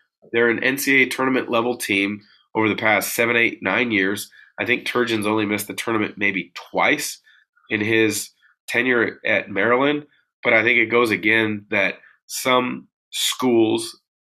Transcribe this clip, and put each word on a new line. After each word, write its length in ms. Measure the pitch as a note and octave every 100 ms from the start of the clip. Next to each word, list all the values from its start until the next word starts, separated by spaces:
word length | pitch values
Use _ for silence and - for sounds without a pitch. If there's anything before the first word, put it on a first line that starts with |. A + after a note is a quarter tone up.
| _ _ -
They're 180 | A#2 A#2+
an 140 | A2+
N 160 | B2+ C3+
C 220 | C#3 C3+
A 40 | B2+
A 40 |
tournament 400 | - C3 B2+ -
level 280 | A#2 B2 A#2+
team 440 | - G2 G2+ G#2 - _ _ A2
over 120 | G#2+
the 80 | G2+
past 380 | A2 G2+ -
seven, 220 | - A#2 A#2
eight, 260 | A#2 -
nine 300 | F#2+ G#2 B2
years. 400 | G2+ F#2+ G#2 - - - -
I 60 | G#2
think 220 | A#2+ -
Turgeon's 400 | B2 A#2 A2+ G2+
only 180 | A2 G#2
missed 220 | G2+ -
the 80 | F#2+
tournament 420 | - A2 G#2 -
maybe 340 | G2+ F#2 D#2 -
twice 640 | - F#2 G2+ D3 - - _ _ _ _ -
in 120 | G#2+
his 500 | G#2+ A2+ A2 G2+ - _ _ _ -
tenure 520 | A#2+ B2+ A#2+ A2 -
at 260 | - G2 G#2
Maryland. 580 | G2 A2 B2 C#3+ D3 D3 _ _ _
But 100 | B2
I 100 | A2+
think 160 | A2+ A#2+
it 80 | G#2+
goes 240 | A#2 A#2
again 560 | F#2+ G#2 A2+ G#2+ G#2 -
that 300 | G#2 F#2 - - _ -
some 640 | - C3 B2+ B2 B2 - _ _
schools 880 | - - - C3 A#2 A2 A2+ - - _ _ _